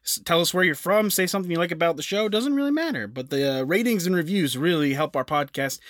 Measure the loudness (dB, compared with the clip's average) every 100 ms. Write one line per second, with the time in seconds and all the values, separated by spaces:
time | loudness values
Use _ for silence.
0 | -8 -6 0 2 2 2 2 0 0 2
1 | 2 0 0 0 -2 -2 -2 0 0 0
2 | -2 -2 0 0 0 0 0 0 -2 -4
3 | -6 -8 -4 0 0 0 0 2 2 0
4 | 2 0 0 0 0 0 0 2 2 0
5 | -2 -2 -2 -2 -2 -4 -4 -6